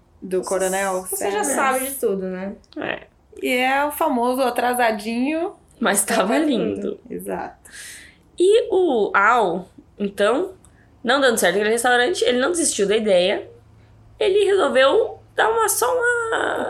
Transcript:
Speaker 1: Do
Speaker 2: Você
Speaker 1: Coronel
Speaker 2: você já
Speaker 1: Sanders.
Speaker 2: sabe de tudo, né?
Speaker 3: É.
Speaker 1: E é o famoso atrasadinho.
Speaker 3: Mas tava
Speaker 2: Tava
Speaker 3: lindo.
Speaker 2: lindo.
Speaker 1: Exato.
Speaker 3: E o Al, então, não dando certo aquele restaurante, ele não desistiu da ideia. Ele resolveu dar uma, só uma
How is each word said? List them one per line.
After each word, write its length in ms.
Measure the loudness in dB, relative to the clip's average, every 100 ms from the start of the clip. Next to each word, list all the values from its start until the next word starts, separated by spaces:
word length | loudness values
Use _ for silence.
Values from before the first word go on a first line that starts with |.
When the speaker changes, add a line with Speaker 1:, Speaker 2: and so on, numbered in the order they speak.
| _ -16
Speaker 1:
Do 200 | -6 -4
Speaker 2:
Você 80 | -2
Speaker 1:
Coronel 520 | -2 -2 -2 -2 -4
Speaker 2:
você 260 | -6 -6 -4
já 140 | -2
Speaker 1:
Sanders. 120 | -2 0
Speaker 2:
sabe 300 | 0 0 -4
de 80 | -4
tudo, 300 | -2 -2 -6
né? 280 | -8 -10 -12 -16 -10
Speaker 3:
É. 300 | -8 -8 -10 _ _ -8
Speaker 1:
E 60 | -2
é 320 | 0 0 0 -2
o 60 |
famoso 500 | -2 -2 0 0 0
atrasadinho. 1120 | 0 0 -2 2 0 0 -4 -2 -2 -2 -4 -8 _ -4
Speaker 3:
Mas 260 | 0 0 0
tava 160 | 0
Speaker 2:
Tava 160 | 2 2
Speaker 3:
lindo. 360 | 2 0 -2 -4
Speaker 2:
lindo. 240 | -6 -8 -10
Speaker 1:
Exato. 600 | -12 -8 -8 -10 -14 -20 -20 -20 -20 -20 -20 _ 0
Speaker 3:
E 280 | 4 4 4
o 400 | 2 2 2 2
Al, 540 | 2 4 4 2 -2 -8 -20 -18 -8
então, 540 | -6 0 0 0 -2 -10 -20 -20 _ _
não 160 | 0 2
dando 180 | 2 2
certo 180 | 2 2
aquele 140 | 0
restaurante, 540 | 0 2 2 2 0
ele 160 | 0 2
não 120 | 0
desistiu 360 | 0 -2 0 0
da 80 | 0
ideia. 520 | 2 2 2 -2 -6 -20 -20 -20 -20 -20 -14 -2
Ele 280 | 2 4 4
resolveu 760 | 2 2 4 4 4 0 -6 -8 -2
dar 140 | 0
uma, 180 | 2 0
só 260 | 0 0
uma 680 | 0 0 0 -2 -2 -2 -4